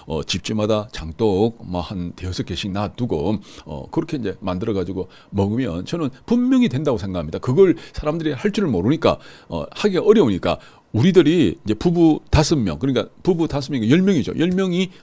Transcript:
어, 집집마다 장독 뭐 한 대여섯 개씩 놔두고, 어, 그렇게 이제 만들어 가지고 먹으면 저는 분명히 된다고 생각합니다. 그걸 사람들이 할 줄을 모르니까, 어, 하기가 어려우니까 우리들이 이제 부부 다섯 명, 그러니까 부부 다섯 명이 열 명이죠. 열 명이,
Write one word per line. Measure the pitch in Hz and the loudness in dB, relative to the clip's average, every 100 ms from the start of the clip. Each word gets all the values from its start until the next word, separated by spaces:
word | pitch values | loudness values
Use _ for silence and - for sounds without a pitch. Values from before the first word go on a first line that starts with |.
| - | -8
어, | 78 | -6
집집마다 | 78 92 - 110 107 107 104 | -4 -6 -4 -2 0 0 -2
장독 | - 80 78 110 92 113 113 | -10 -12 -2 0 2 0 -2
뭐 | - 87 | -8 -6
한 | 85 98 87 | -6 -8 -8
대여섯 | - 92 87 - | -8 -8 -8 -8
개씩 | 90 101 | -6 -6
놔두고, | 95 104 - 120 82 82 110 - - - | -4 -6 -6 -4 -2 -2 -4 -6 -20 -16
어, | 73 - | -14 -6
그렇게 | - 160 151 | -6 -4 -6
이제 | 104 - | -6 -6
만들어 | 92 90 113 | -6 -4 -4
가지고 | 98 90 92 90 - - | -4 -4 -6 -10 -14 -8
먹으면 | 101 98 113 123 85 - | -2 0 0 -4 -6 -6
저는 | 170 143 - - | -6 -6 -8 -2
분명히 | 240 247 262 240 | 0 4 4 2
된다고 | 127 147 110 | 0 -2 -2
생각합니다. | 98 90 78 - | -4 -6 -6 -6
그걸 | - 139 190 - - | -2 4 4 4 -6
사람들이 | - 151 170 156 | -8 -6 -4 -4
할 | 131 - | -2 -2
줄을 | 208 185 | -2 0
모르니까, | 92 101 160 104 78 - - - | 0 0 2 0 -2 -8 -20 -10
어, | 82 71 | -10 -8
하기가 | - 208 180 185 | -2 0 2 4
어려우니까 | 208 95 90 87 80 - - _ | 6 6 2 0 -2 -6 -20 _
우리들이 | 107 170 185 147 175 107 - 95 | 2 4 6 6 4 2 0 -4
이제 | |
부부 | 107 175 170 165 151 - | -2 0 4 4 4 2
다섯 | 147 151 156 | 2 4 2
명, | 98 76 | 0 -2
그러니까 | 135 120 95 - | -2 -2 -2 -4
부부 | - 175 160 | -2 0 -2
다섯 | 139 135 | -4 -4
명이 | 139 107 | -2 2
열 | 165 | 4
명이죠. | 190 170 90 - | 4 2 0 -2
열 | 170 | 0
명이, | 185 190 175 185 - | 0 0 0 -2 -6